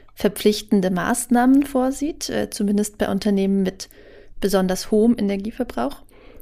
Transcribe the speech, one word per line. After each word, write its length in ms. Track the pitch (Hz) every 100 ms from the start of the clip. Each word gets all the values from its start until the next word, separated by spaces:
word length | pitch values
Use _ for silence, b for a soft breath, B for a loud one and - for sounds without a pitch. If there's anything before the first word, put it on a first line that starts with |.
| B
verpflichtende 800 | - 208 - 214 208 - 208 185
Maßnahmen 720 | 180 - 240 - 240 254 269 285
vorsieht, 640 | 254 254 269 294 - -
äh, 200 | - 208
zumindest 480 | - 202 208 208 -
bei 100 | 208
Unternehmen 560 | 196 214 196 196 196
mit 240 | 185 185 - b b b b -
besonders 500 | 202 190 185 185 -
hohem 240 | 214 233 240
Energieverbrauch. 840 | 202 196 202 - 247 - 254 - - b b b